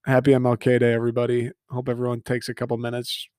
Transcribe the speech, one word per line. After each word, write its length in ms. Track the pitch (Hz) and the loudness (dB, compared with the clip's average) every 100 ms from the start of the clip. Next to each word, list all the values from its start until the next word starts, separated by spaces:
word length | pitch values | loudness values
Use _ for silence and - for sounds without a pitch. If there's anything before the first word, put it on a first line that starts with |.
| - | 0
happy 280 | 131 135 | 4 4
M 120 | 131 123 | 4 4
L 120 | 117 | 2
K 200 | 127 123 | 2 4
Day, 140 | 120 | 4
everybody. 560 | 117 120 117 120 120 117 - _ | 2 0 0 0 0 -2 -8 _
Hope 180 | 123 131 | -8 -6
everyone 340 | 120 123 117 | -4 -4 -4
takes 280 | - 123 - | -4 -6 -6
a 40 | |
couple 220 | 120 123 117 | -8 -6 -4
minutes. 520 | 117 120 123 - - | -4 -8 -8 -10 -12